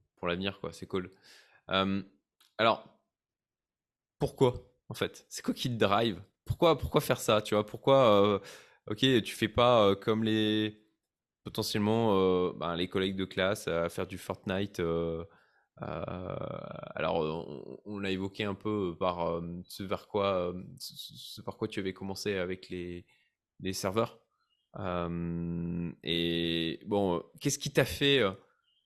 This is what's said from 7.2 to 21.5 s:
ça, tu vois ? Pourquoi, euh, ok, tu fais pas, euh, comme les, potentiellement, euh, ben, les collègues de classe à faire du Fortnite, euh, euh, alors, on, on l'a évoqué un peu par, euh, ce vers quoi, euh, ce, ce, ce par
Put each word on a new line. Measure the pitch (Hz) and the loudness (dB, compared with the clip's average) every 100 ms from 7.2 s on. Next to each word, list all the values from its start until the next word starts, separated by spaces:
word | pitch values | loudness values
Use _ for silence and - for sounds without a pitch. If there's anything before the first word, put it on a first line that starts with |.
ça, | - 107 | 4 2
tu | - 104 | 4 0
vois ? | 107 | 0
Pourquoi, | - - 135 123 101 101 | -2 4 6 8 8 6
euh, | 98 - - - _ - | 4 -2 -18 -20 _ -10
ok, | 107 131 123 | 0 4 4
tu | 95 - | 2 -2
fais | 110 | -2
pas, | - 120 120 101 | 4 6 8 6
euh, | 98 | 4
comme | - 110 110 | 2 0 2
les, | 110 107 107 107 104 _ _ _ _ _ _ | 2 2 2 0 -4 _ _ _ _ _ _
potentiellement, | - - 107 110 104 113 113 98 | -10 -6 -2 0 2 4 4 6
euh, | 92 90 90 - | 6 4 2 -2
ben, | 82 85 | -4 -2
les | 90 | -2
collègues | 101 95 95 | 0 -2 -2
de | 92 | -6
classe | - 92 107 - | 0 0 0 -2
à | 85 85 | 0 -2
faire | - 92 | -2 -8
du | 92 | -8
Fortnite, | - 92 - 95 101 - | -8 -8 -4 -2 -2 -2
euh, | 85 85 82 82 85 _ _ _ _ - | 0 0 -2 -4 -8 _ _ _ _ -14
euh, | - 78 - 90 92 - - - - - - - | -10 -8 -8 -8 -8 -8 -8 -10 -12 -14 -12 -4
alors, | 80 87 | 0 0
on, | 78 82 - 71 - - | 0 -2 -8 -12 -14 -14
on | - 104 | -10 -6
l'a | 98 | -2
évoqué | 95 98 - 104 | -2 -4 -4 -4
un | 95 | -4
peu | 110 107 95 82 | -2 -2 -2 0
par, | 92 87 85 | -2 0 -2
euh, | 85 85 87 90 | -2 -4 -10 -12
ce | - | -10
vers | 98 95 - | -6 -6 -4
quoi, | 107 98 95 90 | 0 0 0 -2
euh, | 90 95 92 | -6 -12 -16
ce, | - - | -16 -14
ce, | - 120 | -16 -16
ce | - - | -16 -14
par | - | -14